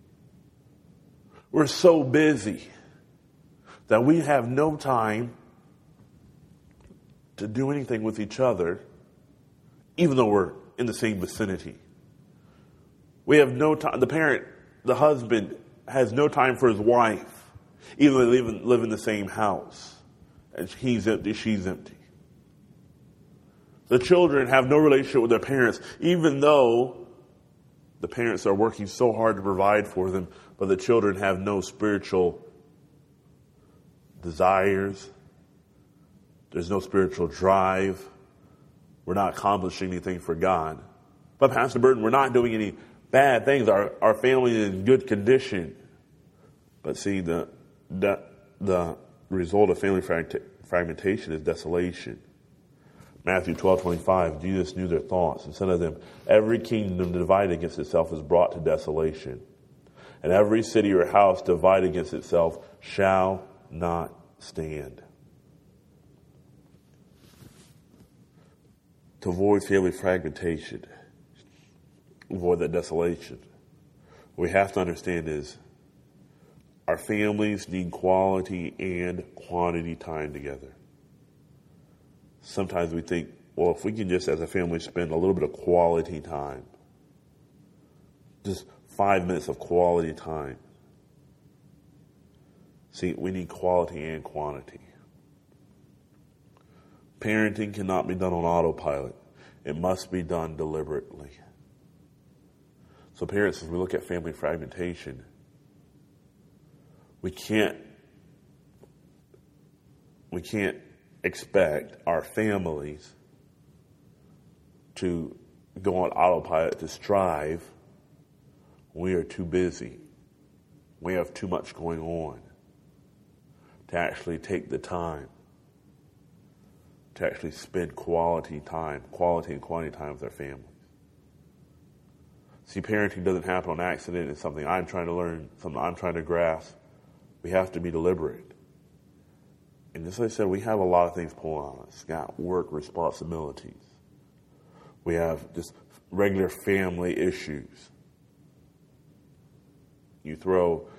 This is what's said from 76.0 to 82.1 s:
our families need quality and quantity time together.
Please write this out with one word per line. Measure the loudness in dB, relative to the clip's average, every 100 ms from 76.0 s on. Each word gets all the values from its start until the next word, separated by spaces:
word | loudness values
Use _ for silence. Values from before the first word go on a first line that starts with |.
| _ _ -20 _ _ -20 _ _ -2
our | -2
families | -2 0 0 2 0 -2 -6
need | -6 -6
quality | -2 2 4 2 0 -2 -6 -8 -8
and | -6 -4 -6 -6 -12
quantity | -18 -8 -2 -2 -2 -6 -10
time | -10 -8 -8
together. | -10 -12 -12 -16 -20 _ _ _ _ _ _ _ _ _ _ _ _ _